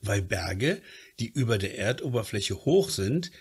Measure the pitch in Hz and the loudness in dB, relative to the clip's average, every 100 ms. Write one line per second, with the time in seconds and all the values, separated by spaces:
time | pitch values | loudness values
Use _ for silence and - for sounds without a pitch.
0 | 104 101 90 90 87 92 143 214 - - | -2 0 0 -2 -2 0 0 -2 -6 -20
1 | - - 117 143 117 107 98 - 101 127 | -16 -8 -4 0 2 2 0 -2 -2 -2
2 | 131 120 104 107 - 95 139 190 190 - | 0 -2 -2 -4 -4 -2 4 4 4 0
3 | 98 160 170 - | 0 0 -2 -12